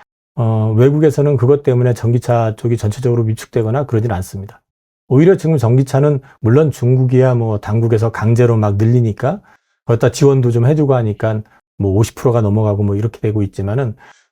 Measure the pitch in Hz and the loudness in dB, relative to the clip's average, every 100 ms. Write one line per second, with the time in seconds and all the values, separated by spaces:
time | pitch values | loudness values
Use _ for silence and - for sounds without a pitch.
0 | _ _ _ - 113 110 110 110 135 147 | _ _ _ -4 -2 0 0 2 2 4
1 | 156 139 143 139 123 143 139 123 123 113 | 2 2 0 2 2 2 0 0 0 0
2 | 113 120 - 117 113 110 120 117 110 107 | -2 -2 0 0 -2 -4 -4 -2 -4 -4
3 | 127 117 113 110 - 120 110 131 131 113 | -2 -2 -2 -4 -6 -4 -2 -2 -2 -2
4 | 117 92 92 98 98 - _ _ _ _ | -2 -4 -8 -12 -14 -18 _ _ _ _
5 | - 131 165 185 160 156 110 127 135 135 | -2 2 4 2 0 0 2 2 0 0
6 | 147 139 - _ 110 131 156 - 123 127 | 0 0 -6 _ 2 2 2 0 0 2
7 | 127 127 131 123 113 104 - 110 113 113 | 2 2 2 0 -2 -4 -4 -2 0 0
8 | 113 - 110 117 120 113 107 101 113 123 | 0 -2 0 2 2 2 0 0 2 2
9 | 113 101 127 202 - _ _ _ - 117 | 0 -2 -4 -6 -10 _ _ _ -4 0
10 | 127 - 139 135 123 117 120 156 143 127 | 0 2 2 4 2 0 2 2 2 0
11 | 113 101 110 107 - _ _ - 98 95 | -2 -4 -4 -4 -8 _ _ -4 0 0
12 | 110 - 135 117 104 107 107 101 101 101 | 0 -2 -2 0 0 0 0 0 -2 -2
13 | 110 - 110 104 98 - 98 117 123 104 | -4 -4 -4 -4 -4 -6 -6 -4 -6 -8
14 | - _ _ | -18 _ _